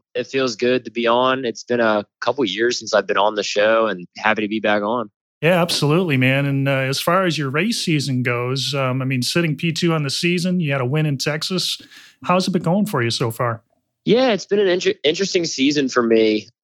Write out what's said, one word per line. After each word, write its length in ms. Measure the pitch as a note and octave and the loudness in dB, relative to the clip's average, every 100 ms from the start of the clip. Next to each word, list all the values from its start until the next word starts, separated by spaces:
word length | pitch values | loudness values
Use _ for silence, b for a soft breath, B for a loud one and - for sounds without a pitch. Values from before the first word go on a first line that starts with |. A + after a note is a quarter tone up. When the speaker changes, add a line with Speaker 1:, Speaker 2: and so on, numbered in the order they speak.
Speaker 1:
<laughs> 140 | _ | _
It 120 | A#2+ A#2+ | -8 -4
feels 300 | C3+ C3 G2+ | -2 -2 0
good 280 | A#2+ B2+ | 0 0
to 60 | A#2 | -2
be 160 | A2+ A#2 | -2 2
on. 380 | A#2+ B2+ C3 | 4 2 0
It's 200 | B2+ A2 | -2 -6
been 160 | - A#2+ | -2 0
a 240 | A2+ G#2+ G#2 _ | 2 2 -2 _
couple 240 | - B2+ | -4 -2
years 340 | A2+ F#2+ A#2+ A#2+ | -2 0 -2 -2
since 160 | G#2+ | 0
I've 120 | G#2 G2 | 0 2
been 120 | G2 | 2
on 160 | G#2 | 2
the 80 | G#2 | 0
show 440 | F#2+ G2+ G#2+ A2+ A2 | -2 0 2 4 2
and 200 | F#2 F2 - | -2 -10 -4
happy 240 | A2 A2 | -2 0
to 60 | G#2 | -2
be 120 | G#2+ | -2
back 220 | G#2 G#2 | 0 0
on. 280 | G#2 A#2+ G#2 _ _ _ | 0 -4 -6 _ _ _
Speaker 2:
Yeah, 200 | D3+ F3+ | 2 2
absolutely, 560 | F3 - D3 D#3+ F3+ C3 | 2 0 0 2 2 2
man. 300 | B2+ C#3 C#3+ | 2 2 0
And, 220 | C#3 C#3 | 0 0
uh, 40 | |
as 280 | C3+ C3 C3+ | 0 -2 -2
far 240 | - F3+ | 0 2
as 120 | F#3 D3 | 2 0
your 140 | C#3 | -2
race 280 | C#3+ G#3+ A3+ | -2 -2 -2
season 400 | - D3+ C3 B2+ | 0 0 0 -2
goes, 520 | B2 A#2+ B2 C3+ B2+ | 0 -2 -2 -4 -4
um, 280 | C#3 C3 C3 | -2 -2 -2
I 20 | |
mean, 180 | C3 C3 | -2 -2
sitting 340 | B2 E3+ E3+ C#3 | -2 0 -2 -2
P 160 | E3+ | -2
two 200 | - F3 | 0 0
on 120 | D#3+ | 0
the 60 | C#3+ | -2
season, 500 | - F3 F3+ F3+ F3+ | -2 -2 0 0 0
you 120 | D3+ | 0
had 80 | C#3 | -2
a 60 | B2 | 0
win 180 | D#3 | 0
in 140 | D#3 C3+ | 0 -2
Texas. 640 | D3+ D#3 - F#3 - - B B B B | -2 -4 -4 -4 -4 -6 B B B B
How's 240 | - F3+ F#3 | 0 2 2
it 40 | |
been 100 | F3+ | 0
going 240 | D#3+ F#3+ G3+ | 0 0 0
for 160 | C3+ | 0
you 80 | A#2 | 0
so 200 | - A#2+ | 0 -2
far? 320 | - B2 A2 _ _ _ _ | -2 -4 -4 _ _ _ _
Speaker 1:
Yeah, 280 | - A3+ C4 | 0 2 4
it's 140 | G3+ - | 0 0
been 120 | G3+ | 0
an 80 | G3 | 2
inter-, 280 | F3+ F#3 - | 2 0 0
interesting 400 | C#3+ E3+ G3 F#3 | 0 0 0 -2
season 440 | E3 - C#3 D3 C3 | -2 0 0 2 0
for 140 | B2 | 2
me. 460 | A#2 A2+ A2 G#2+ G#2 _ | 4 4 4 2 -4 _